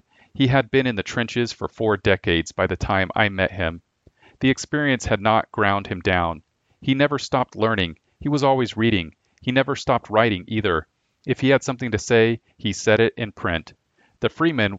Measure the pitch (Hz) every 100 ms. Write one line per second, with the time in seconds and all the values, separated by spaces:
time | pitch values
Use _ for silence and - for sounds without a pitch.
0 | _ _ _ - 131 135 113 135 127 104
1 | - 123 113 120 117 - 92 - 110 101
2 | 101 95 - 85 - - 92 92 - 95
3 | 92 - 104 95 92 95 82 87 _ _
4 | _ _ _ - 131 131 - 151 143 127
5 | - 107 107 113 - - 101 101 98 92
6 | 95 90 85 78 _ _ _ _ 135 135
7 | 147 139 - 131 123 - 110 104 85 82
8 | _ - 143 147 139 131 113 107 113 98
9 | 78 _ _ _ 127 131 135 127 - 123
10 | - 107 117 92 - 110 101 80 - _
11 | _ _ - - 131 135 - 123 123 107
12 | - 117 113 117 _ _ 107 - 110 107
13 | 113 - 110 - 98 82 - - _ _
14 | _ - 113 - 165 135 101